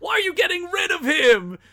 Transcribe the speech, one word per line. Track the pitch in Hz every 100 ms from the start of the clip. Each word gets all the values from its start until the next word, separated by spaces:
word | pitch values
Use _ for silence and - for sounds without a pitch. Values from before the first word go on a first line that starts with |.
why | -
are | 427
you | 381
getting | 349 381 359 349
rid | 381 -
of | 349
him? | 262 311 254 214 180 180 _